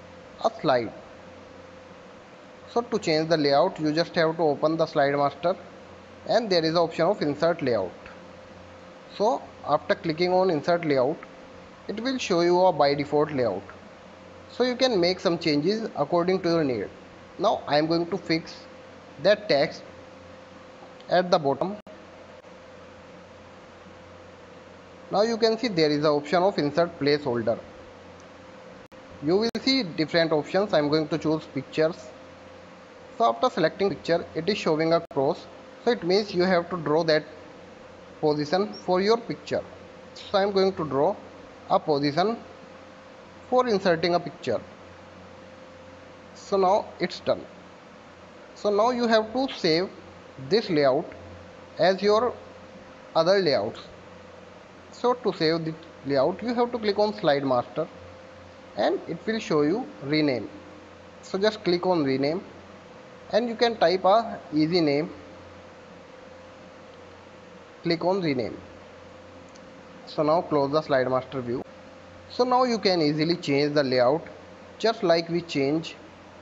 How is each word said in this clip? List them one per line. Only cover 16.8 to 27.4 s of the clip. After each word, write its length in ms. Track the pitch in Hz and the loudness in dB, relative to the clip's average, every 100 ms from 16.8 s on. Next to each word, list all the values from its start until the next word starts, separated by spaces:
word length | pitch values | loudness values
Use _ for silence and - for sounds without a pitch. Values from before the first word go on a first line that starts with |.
| 92 - - - - - | -6 -10 -20 -20 -20 -2
Now 240 | 190 - - | 0 0 0
I 120 | 147 | 0
am 80 | 160 | 2
going 200 | 170 170 | 0 0
to 60 | - | -4
fix 380 | - 165 - - - - - - - - | -2 -2 -2 -16 -18 -20 -20 -20 -20 -2
that 260 | 165 208 - | 2 2 2
text 340 | 143 165 - - - - - - - - - - - - - - | 0 0 -4 -16 -20 -20 -20 -20 -20 -20 -20 -20 -20 -20 -20 0
at 220 | 170 180 | 0 4
the 80 | 185 | 2
bottom. 380 | 139 135 175 208 - - - - - - - - - - - - - - - - - - - - - - - - - - - - - - - - - | 2 -2 -2 -6 -14 -20 -20 -20 -20 -20 -20 -20 -20 -20 -20 -20 -20 -20 -20 -20 -20 -20 -20 -20 -20 -20 -20 -20 -20 -20 -20 -20 -20 -20 -20 -20 -4
Now 120 | 175 | 0
you 140 | 226 220 | 2 2
can 220 | 226 220 | 2 2
see 100 | 247 | -2
there 220 | 170 151 | 2 2
is 120 | 147 | 4
the 100 | 151 | 2
option 300 | 147 147 180 | 2 2 2
of 160 | 190 196 | 2 2
insert 400 | 147 147 170 - | -2 0 -2 0
placeholder. 600 | 143 147 147 120 | 0 2 0 -2